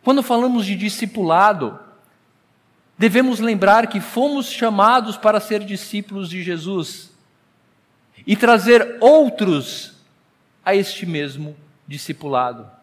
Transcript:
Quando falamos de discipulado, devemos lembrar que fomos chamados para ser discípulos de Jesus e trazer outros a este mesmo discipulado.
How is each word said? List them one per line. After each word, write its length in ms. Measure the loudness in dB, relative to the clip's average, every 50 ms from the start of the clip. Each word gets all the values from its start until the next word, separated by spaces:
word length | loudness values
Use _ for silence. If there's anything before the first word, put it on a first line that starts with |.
| _
Quando 200 | 2 0 2 2
falamos 420 | 0 0 0 0 0 0 -2 -2
de 100 | -2 -4
discipulado, 1000 | -4 -4 -6 -6 -6 -8 -8 -6 -4 0 2 4 4 4 4 2 0 -4 -8 -8 -12 -20 -20 _ _ _ _ _ _ _ _ _ _ _ _ _ _ _ _ _ _ _ _ _
devemos 440 | 0 0 2 2 2 2 0 -2 -2
lembrar 460 | -2 -2 -2 2 4 6 6 6 4
que 120 | 0 -6 -8
fomos 500 | -8 -6 -4 -2 -2 -2 -2 -4 -6 -8
chamados 680 | -6 -4 -2 -2 2 4 4 4 4 2 0 -2 -10
para 240 | 0 0 0 0 0
ser 220 | -2 -4 -6 -6 -6
discípulos 680 | -8 -10 -12 -10 -8 -8 -10 -8 -8 -12 -12 -12 -10
de 120 | -10 -10
Jesus 720 | -8 -8 -8 -8 -8 -6 -6 -6 -6 -8 -12 -18 -20 _ _ _ _ _ _ _ _ _ _ _ _ _ _ _ _ _ _ _ _ _ _ -16 -2
e 100 | -2 0
trazer 600 | 2 4 4 4 4 4 6 6 6 4 2 -2 4
outros 960 | 6 8 8 8 6 4 0 -2 0 0 0 -2 -2 -8 -12 -14 -16 -18 _ _ _ _ _ _ _ _ _ _ _ _ _ _ _
a 100 | 0 0
este 320 | 0 -2 -4 -8 -10 -10
mesmo 500 | -6 -6 -6 -6 -8 -10 -12 -14 -14 -14 -20 _ _ _ _ _
discipulado. 800 | -16 -14 -14 -12 -12 -12 -10 -8 -4 -2 -2 -2 -2 -6 -10 -18 -20 _ _